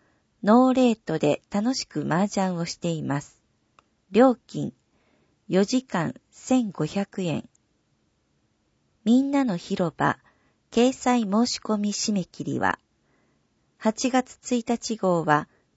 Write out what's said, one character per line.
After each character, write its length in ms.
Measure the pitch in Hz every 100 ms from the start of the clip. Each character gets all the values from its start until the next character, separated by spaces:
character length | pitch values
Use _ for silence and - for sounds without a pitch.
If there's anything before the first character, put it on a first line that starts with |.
| _ _ _ _
ノ 260 | 196 240 262
ー 20 |
レ 200 | 254 254
ー 20 |
ト 240 | 220 - 160
で 240 | 147 - _
楽 240 | 202 220
し 120 | 262 -
く 200 | 151 139
麻 220 | 160 208
雀 220 | - 190
を 140 | 175
し 120 | 170 -
て 140 | 175
い 120 | 160
ま 200 | 135 143
す。 180 | - _ _ _ _ _ _ _ _
料 260 | 202 262 233
金、 360 | _ 151 143 - _ _ _ _ _ _ -
四 160 | 175
時 180 | 202 254
間 320 | 262 185 160 - _
千 400 | - - 262 220
五 160 | - 156
百 360 | 196 196 -
円。 260 | 180 135 - _ _ _ _ _ _ _ _ _ _ _ _ _ _ _
み 160 | 214 254
ん 100 | 277
な 140 | 277
の 120 | 262 175
広 380 | - 196 170 -
場、 220 | 147 - _ _ _ _ _
掲 220 | - 247
載 300 | 262 254 247
申 240 | 208 208 247
し 120 | -
込 200 | - 214
み 140 | 208
締 200 | 202 -
め 120 | 202
切 200 | 170 -
り 140 | 143 131
は、 180 | 95 - _ _ _ _ _ _ _ _ _ _
八 320 | 220 220 254
月 280 | 254 247 -
一 220 | - 247 226
日 280 | 240 - 220
号 280 | 190 170
は 240 | 156 151 - _ _